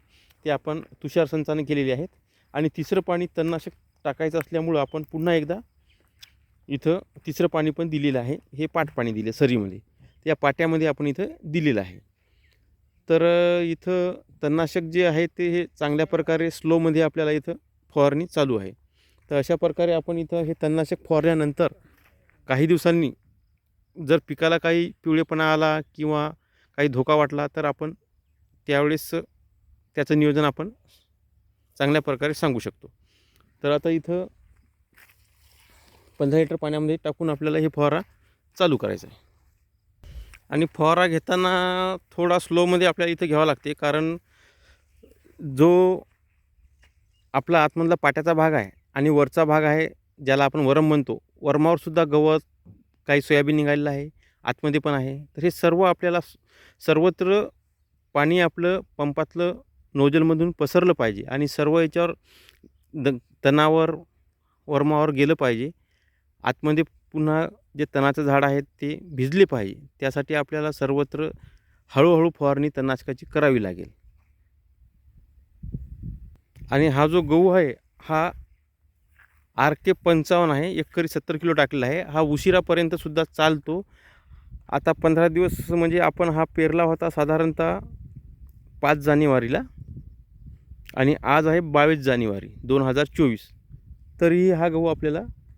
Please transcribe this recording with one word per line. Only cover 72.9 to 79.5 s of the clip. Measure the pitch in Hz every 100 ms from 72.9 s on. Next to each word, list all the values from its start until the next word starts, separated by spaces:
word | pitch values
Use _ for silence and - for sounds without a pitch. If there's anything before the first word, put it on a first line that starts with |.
| 131 - 135 -
करावी | 156 147 127
लागेल. | 98 87 - _ _ _ _ _ _ _ _ _ _ _ _ _ _ _ _ _ - - - - - - - - _ - -
आणि | 139 156
हा | 135 151
जो | 175
गहू | 147 160 185
आहे, | 185 151 - _ _
हा | - 156 170 - - _ _ _ _ _ _ _ _ _ _